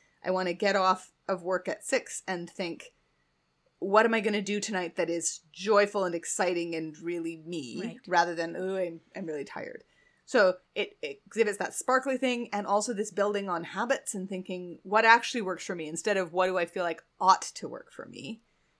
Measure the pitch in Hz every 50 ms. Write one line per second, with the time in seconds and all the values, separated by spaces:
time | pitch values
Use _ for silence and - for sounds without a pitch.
0 | _ _ _ _ - 185 185 185 185 180 170 180 208 196 196 196 185 190 185 190
1 | - - _ _ _ - 190 175 170 185 185 180 - 190 - - - - 269 240
2 | - - - - - - 185 180 175 180 - - 185 170 165 - - - _ _
3 | _ _ _ _ _ _ _ _ _ _ _ _ _ _ _ - - 196 196 214
4 | 226 233 226 220 202 214 208 214 196 208 208 208 202 220 208 185 175 - - -
5 | 170 165 170 170 160 - - - _ _ - - 185 214 208 202 208 202 202 202
6 | 190 180 170 170 - - - - 190 180 180 170 170 170 165 160 160 156 147 147
7 | 165 170 175 170 165 165 165 160 156 165 175 160 131 120 - - 196 240 - -
8 | - - 180 175 175 175 170 165 165 165 165 170 185 190 196 190 180 170 165 160
9 | _ _ - 190 185 160 151 147 139 - - - - - - - _ _ _ _
10 | _ _ _ _ _ - - 233 196 185 180 - _ _ - 208 196 - - -
11 | - 143 135 - _ - - 214 220 208 190 - 185 - - - - - 262 262
12 | 262 277 262 254 269 254 247 240 240 226 - 202 202 - 202 214 208 247 226 190
13 | 214 208 - 202 202 208 208 202 196 196 175 165 175 - - 190 226 233 262 -
14 | - - - 190 185 190 190 185 185 - 185 180 180 175 165 - - 185 202 220
15 | 226 226 233 240 233 - - 240 196 190 175 - - - 185 170 156 151 165 -
16 | - 220 202 190 180 160 170 180 185 190 185 180 170 170 - 190 175 170 165 -
17 | - _ _ - - 190 185 - - - - - - 131 - - - _ - -
18 | - - - 98 - 175 226 - _ _ _ _ _ _ _